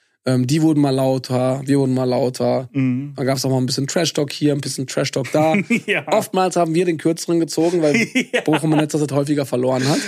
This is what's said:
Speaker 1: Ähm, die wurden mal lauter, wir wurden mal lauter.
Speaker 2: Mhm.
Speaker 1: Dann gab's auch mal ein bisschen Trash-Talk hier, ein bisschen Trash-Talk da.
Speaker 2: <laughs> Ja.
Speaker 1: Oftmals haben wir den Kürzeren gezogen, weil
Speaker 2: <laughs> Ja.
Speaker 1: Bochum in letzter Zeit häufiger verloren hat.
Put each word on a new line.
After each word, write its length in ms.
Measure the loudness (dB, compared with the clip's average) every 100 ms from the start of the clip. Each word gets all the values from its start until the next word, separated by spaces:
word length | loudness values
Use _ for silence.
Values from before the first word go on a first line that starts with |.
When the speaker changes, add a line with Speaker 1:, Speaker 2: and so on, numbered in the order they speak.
| _ _ -2
Speaker 1:
Ähm, 200 | 0 2
die 140 | 2
wurden 200 | 4 4
mal 100 | 2
lauter, 720 | 2 0 -2 -2 -2 0 -2
wir 140 | 0 2
wurden 160 | 2
mal 100 | 0
lauter. 640 | 0 0 0 0 -2 -2 -2
Speaker 2:
Mhm. 420 | -2 0 -2 -6 -4
Speaker 1:
Dann 80 |
gab's 200 | -2 -2 0
auch 40 |
mal 60 | 0
ein 60 | 0
bisschen 200 | -2 -2
Trash-Talk 440 | -2 0 -2 -4
hier, 200 | -2 0
ein 80 | 0
bisschen 260 | -4 -8 -6
Trash-Talk 440 | -4 -2 -4 -2
da. 220 | 0 2 2 0
Speaker 2:
<laughs> 160 | -2 0
Ja. 200 | -4 0
Speaker 1:
Oftmals 480 | -2 0 0 0 2
haben 180 | 0
wir 100 | 2
den 140 | 0 0
Kürzeren 420 | 0 -2 0 0
gezogen, 400 | 0 0 2 2
weil 160 | 2 2
Speaker 2:
<laughs> 360 | 2 -2 -2
Ja. 100 | -2
Speaker 1:
Bochum 300 | 0 0 2
in 60 | 2
letzter 180 | 2 0
Zeit 140 | 0
häufiger 340 | 0 0 -2 -2
verloren 420 | -2 0 0 2
hat. 100 | 0